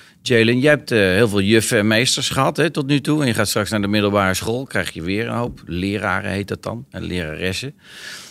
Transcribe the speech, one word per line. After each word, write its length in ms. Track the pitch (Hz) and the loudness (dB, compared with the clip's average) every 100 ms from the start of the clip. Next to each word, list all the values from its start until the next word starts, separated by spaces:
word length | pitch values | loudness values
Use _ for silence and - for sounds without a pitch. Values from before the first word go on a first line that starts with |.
| - _ | -20 _
Jalen, 360 | - 117 113 123 | 0 4 4 4
jij 120 | 147 | 4
hebt, 200 | 143 - | 2 2
eh, 80 | 117 | 2
heel 300 | 95 92 117 | 4 4 4
veel 120 | 101 | 2
juffen 380 | 98 113 107 120 | 4 4 4 2
en 80 | 107 | 4
meesters 420 | 110 120 - 123 | 2 2 0 -2
gehad, 280 | - 147 147 | 0 0 0
hè, 140 | 160 | -2
tot 160 | 156 135 | -2 0
nu 140 | 143 | 0
toe. 200 | 143 151 | 0 0
En 60 | 135 | 0
je 80 | |
gaat 140 | 110 101 | 0 0
straks 220 | 113 92 | 0 -2
naar 100 | 107 | -2
de 60 | 101 | 0
middelbare 480 | 107 101 101 95 | 0 2 2 2
school, 300 | 92 113 120 | 0 -4 -6
krijg 260 | 135 104 80 | -4 -6 -6
je 120 | 82 | -6
weer 260 | 85 101 117 | -4 -4 -4
een 80 | 117 | -4
hoop 260 | 120 - - | -6 -8 -8
leraren, 640 | 85 98 101 101 95 98 | -4 -4 -2 -2 -2 -4
heet 180 | 98 98 | -6 -6
dat 140 | - | -8
dan, 240 | - 113 135 | -8 -10 -12
en 120 | 92 | -10
leraressen. 720 | 85 90 78 78 90 95 135 - - - - - - | -6 -6 -6 -6 -6 -6 -8 -14 -20 -18 -16 -16 -18